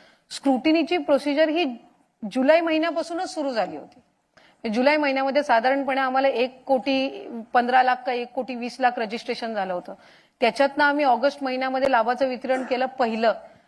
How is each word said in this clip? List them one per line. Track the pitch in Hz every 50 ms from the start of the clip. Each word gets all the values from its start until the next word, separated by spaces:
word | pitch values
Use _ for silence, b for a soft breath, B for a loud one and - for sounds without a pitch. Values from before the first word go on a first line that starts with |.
| b b b b b b
स्क्रुटिनीची | - - - 277 262 240 - 311 311 339 302 - 349 359
प्रोसिजर | 285 - 294 269 277 294 277 294 320 311
ही | 302 339 349 269 240 233 - _ _ _ _ _ _ - - 202
जुलै | - 254 262 277 311 339
महिन्यापासूनच | 339 330 320 311 311 339 285 330 311 320 339 330 370 - -
सुरू | 320 285 277
झाली | 247 220 185 175 160
होती. | 143 - - _ _ _ _ _ _ _ _ _ b b b b b - 226 208
जुलै | 240 254 285 302
महिन्यामध्ये | 311 294 277 262 269 269 269 254 294
साधारणपणे | 285 294 240 226 226 262 277 277 277 247 262 269
आम्हाला | 269 254 254 262 269 269
एक | - 220 254 262 254 - -
कोटी | - 269 254 - 277 269 269 262 277 - - - - 240 233 220 _
पंधरा | - 247 240 240 240 254
लाख | 254 254 254 247 254
का | 285
एक | 214 247 240 240
कोटी | - 262 247 254 254
वीस | 233 240 240 - -
लाख | 262 247 247
रजिस्ट्रेशन | 254 226 208 220 226 - - 233 - 240 226 226
झालं | 208 190 185 180
होतं. | 180 - - 196 b b b b b b b b -
त्याच्यातनं | 254 226 220 - 277 277 277 294 294
आम्ही | 285 285 294 294
ऑगस्ट | 262 240 233 240 285 277 -
महिन्यामध्ये | 269 262 254 254 262 262 262 262 262 277
लाभाचं | 262 233 220 233 247 247 277
वितरण | 262 254 233 - 240 262 262 254
केलं | - 262 247 262
पहिलं | 262 - - 247 226 226 220 226 220 196 - - B B B B